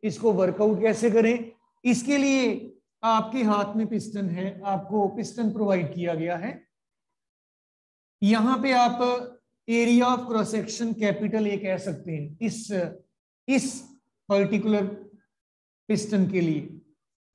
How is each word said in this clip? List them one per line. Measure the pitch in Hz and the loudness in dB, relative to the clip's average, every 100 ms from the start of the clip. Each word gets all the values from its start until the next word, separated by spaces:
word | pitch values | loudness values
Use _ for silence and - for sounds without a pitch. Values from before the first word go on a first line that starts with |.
इसको | 214 160 226 | -4 0 0
workout | 190 185 180 208 202 | 2 2 2 2 4
कैसे | 220 214 233 | 2 2 2
करें, | 214 226 240 233 - _ _ 247 | 4 4 2 -4 -14 _ _ 0
इसके | 240 254 285 | 0 2 2
लिए | 277 269 240 208 - - _ _ | 4 2 2 -2 -8 -20 _ _
आपके | 220 220 220 240 | 0 2 0 0
हाथ | 214 208 202 220 | 2 2 0 -2
में | 220 | -2
piston | 214 - 208 190 | -4 -6 -6 -4
है, | 170 190 196 | -4 -6 -6
आपको | 202 190 - 214 202 | -4 -4 -2 0 0
piston | 202 214 - 220 | -2 -8 -4 -4
provide | - 208 185 151 175 | -2 0 0 0 -4
किया | 170 | -4
गया | 160 165 175 | -2 -4 -4
है। | 202 269 _ _ _ _ _ _ _ _ _ _ _ _ _ _ _ _ | -6 -10 _ _ _ _ _ _ _ _ _ _ _ _ _ _ _ _
यहाँ | 202 220 220 254 | 2 4 4 2
पे | 269 | 2
आप | 254 240 240 247 247 247 - _ _ - | 4 4 2 0 0 -6 -16 _ _ -2
area | 233 233 240 247 | 2 6 6 6
of | 247 | 2
cross | 240 226 208 214 | 0 -2 0 -2
section | - - 233 | -4 -6 -4
capital | 226 208 202 214 220 214 202 | -2 0 0 -2 0 0 -2
A | |
कह | 196 185 | -4 -4
सकते | 190 147 180 | -4 -8 -8
हैं | 160 147 - | -8 -8 -6
इस, | 226 - - 196 170 - _ _ _ _ - | -6 -6 -6 -4 -4 -8 _ _ _ _ -2
इस | 269 262 - - - _ _ _ | 0 0 -8 -16 -20 _ _ _
particular | 202 196 208 214 208 190 - - - _ _ _ _ _ _ _ | 0 2 0 2 0 0 -6 -16 -20 _ _ _ _ _ _ _
piston | 208 - 208 185 | -2 0 0 2
के | 190 | 2
लिए। | 170 151 - - _ _ _ _ _ | 0 0 -4 -16 _ _ _ _ _